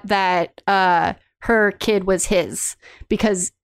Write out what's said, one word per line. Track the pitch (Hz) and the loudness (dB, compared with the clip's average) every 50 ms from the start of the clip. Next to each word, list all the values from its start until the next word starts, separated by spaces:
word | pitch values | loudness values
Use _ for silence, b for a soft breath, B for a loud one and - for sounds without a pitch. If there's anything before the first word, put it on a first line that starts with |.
| - | -4
that, | 196 208 196 190 185 180 175 170 - _ _ - | -2 -2 0 0 0 0 0 -2 -4 _ _ -4
uh, | - 196 190 185 180 175 170 165 - - - _ _ _ _ | 0 0 2 4 4 2 2 2 0 -4 -6 _ _ _ _
her | - - 240 220 214 202 190 | -2 0 2 2 2 2 0
kid | - - 226 214 196 185 | -2 -2 0 0 0 0
was | 190 190 170 - | 0 -2 -2 0
his, | - 214 180 160 95 113 - - - - B B B B B B B | 0 0 0 0 -2 -4 -10 -10 -10 -10 B B B B B B B
because | 220 202 - 220 202 180 180 - - _ | -2 0 0 0 0 0 -4 -8 -10 _